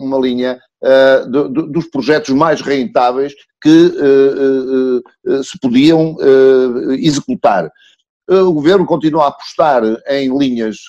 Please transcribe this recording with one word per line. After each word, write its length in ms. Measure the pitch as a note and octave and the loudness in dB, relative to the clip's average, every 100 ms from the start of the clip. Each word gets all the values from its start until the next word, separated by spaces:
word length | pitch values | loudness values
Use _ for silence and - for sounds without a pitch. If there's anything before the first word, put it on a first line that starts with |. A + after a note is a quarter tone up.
uma 160 | C3+ C3+ | -6 -4
linha, 400 | C3 B2 B2+ B2+ _ _ | -2 -4 -6 -8 _ _
eh, 420 | C3 C3+ C3+ C3 - | 2 4 4 2 0
do, 220 | C#3 C#3+ | -4 -2
do, 180 | C3 D#3+ | -4 -4
dos 180 | D#3 D#3+ | -6 -6
projetos 460 | C3+ B2 D3+ D3 | -6 -2 -2 0
mais 260 | C3+ D#3+ D3 | 0 0 -2
rentáveis 720 | C3+ C#3 A#2 C3 B2 B2+ C#3 - _ _ | -4 -4 -2 -2 0 -2 -6 -8 _ _
que, 320 | D3+ E3 F3 F3 | 4 4 4 2
eh, 1300 | C#3+ C#3 C#3 - C3+ C3+ B2+ C3 C3 B2 - _ B2+ | 2 4 2 0 -2 -2 -2 -2 -2 -4 -6 _ -4
eh, 40 | |
eh, 80 | C3+ | -4
se 120 | C3 - | -6 -6
podiam, 560 | C3 A#2+ D3+ D#3+ D#3+ D#3 | -2 2 4 2 0 0
eh, 760 | C#3 C3+ C3+ C3 B2+ A#2+ - C3 | 2 4 4 4 0 -4 -4 -2
executar. 760 | D#3+ C#3 - A2 A#2+ F#2+ D#2+ _ _ _ _ _ - | -2 -2 -4 -2 -2 -2 -4 _ _ _ _ _ -2
Eh, 60 | |
o 180 | F#3+ F#3 | 0 2
governo 320 | D3+ D3 G3 | 0 2 0
continua 420 | D#3 E3 D#3 D#3 C#3+ | 0 -2 -2 0 -2
a 20 | |
apostar 560 | - - - D#3 B2+ A2 A2 - | -4 -10 -2 0 0 -2 -4 -6
em 280 | C#3 C3+ C3+ | -4 -2 -2
linhas 420 | C3+ A#2+ A2 G2+ | -2 -4 -6 -8